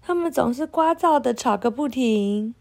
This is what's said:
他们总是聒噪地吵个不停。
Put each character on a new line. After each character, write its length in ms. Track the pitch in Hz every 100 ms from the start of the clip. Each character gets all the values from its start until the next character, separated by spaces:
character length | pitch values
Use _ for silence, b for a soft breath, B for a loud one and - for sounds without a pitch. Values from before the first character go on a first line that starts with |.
他 140 | -
们 160 | 349 339
总 240 | 262 233
是 140 | 240 311
聒 260 | - 320
噪 260 | 330 339 302
地 140 | 247
吵 220 | 233 254 202
个 160 | 240
不 160 | 233 294
停。 680 | 247 247 214 202 208 220 240